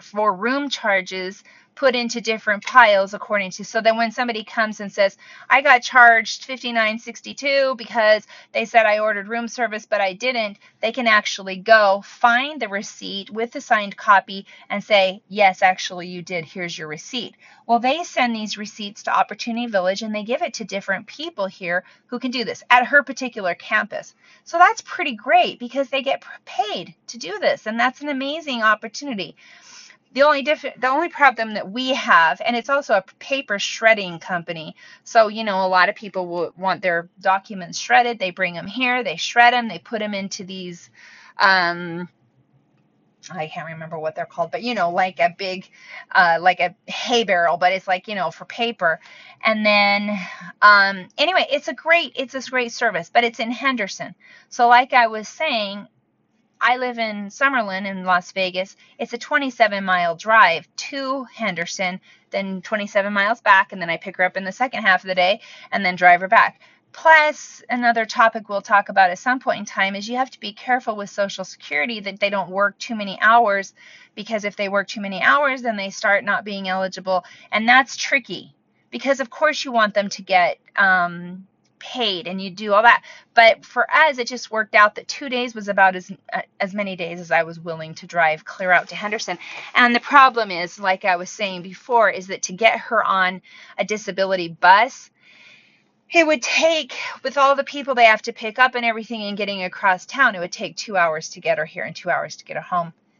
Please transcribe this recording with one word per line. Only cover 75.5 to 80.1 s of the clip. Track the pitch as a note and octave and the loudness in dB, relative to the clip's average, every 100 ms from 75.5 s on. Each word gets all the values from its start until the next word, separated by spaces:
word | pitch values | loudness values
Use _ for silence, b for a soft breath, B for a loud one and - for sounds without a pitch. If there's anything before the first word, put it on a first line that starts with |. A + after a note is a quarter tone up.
| C4 | -2
then | A#3+ G3+ | -4 -6
they | G3 | -6
start | - G#3 G3 | -4 0 0
not | G3+ F#3 G#3 | 0 -4 -4
being | G3 F#3 | -8 -4
eligible, | F#3+ F#3+ F#3+ F#3 F#3 - B B | -4 -4 -6 -2 -4 -4 B B
and | G#3 A3+ | -2 4
that's | B3+ A#3+ - | 4 2 -4
tricky | - C#4 - E3 - _ _ _ _ | -4 -4 -4 -14 -14 _ _ _ _
because, | A#3+ C4 C4+ | -6 -2 -2
of | B3 | -4
course, | - D#4 C#4+ C#4+ | 0 0 0 -2
you | |
want | A#3 G#3 | 0 2
them | G#3 | 0
to | G3 | -4